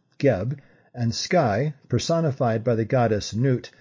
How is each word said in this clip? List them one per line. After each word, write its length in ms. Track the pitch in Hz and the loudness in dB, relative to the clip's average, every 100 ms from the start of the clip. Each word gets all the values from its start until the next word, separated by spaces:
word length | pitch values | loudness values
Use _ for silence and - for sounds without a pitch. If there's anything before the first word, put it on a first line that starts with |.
| _ - | _ 0
Geb 400 | 135 98 113 143 - _ _ | 2 2 -2 -8 -12 _ _
and 200 | 123 117 | -4 -4
sky 600 | - - 180 131 101 151 - - | -2 0 2 2 0 -2 -6 -4
personified 760 | 120 - 165 160 131 123 113 | -4 0 0 0 0 0 0
by 100 | 117 | 0
the 100 | 113 | 0
goddess 500 | 110 131 117 104 - | 0 2 2 0 -2
Nut 360 | 104 131 123 - - | -2 0 0 -4 -20